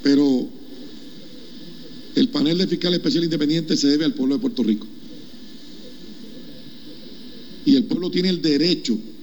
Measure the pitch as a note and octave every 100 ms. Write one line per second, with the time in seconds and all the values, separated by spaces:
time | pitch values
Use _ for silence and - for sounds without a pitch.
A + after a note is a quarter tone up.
0 | C#3 C#3 C#3+ B2+ - - - - - -
1 | - - - B3 - - - - - -
2 | - C#3 C3 C#3+ C#3+ F3 F3 E3+ F3+ E3+
3 | E3+ D3 E3+ D#3+ D3 E3 D#3 C#3 C#3+ D3
4 | D#3 C3 C3 C#3 B2+ A#2+ G#2+ G#2 - -
5 | - - - - - - - - - -
6 | - - - - - - - - - -
7 | - - - - - - - C3+ - D#3+
8 | F3+ F3+ F#3 E3+ D#3 C#3+ E3+ E3+ - A2
9 | - -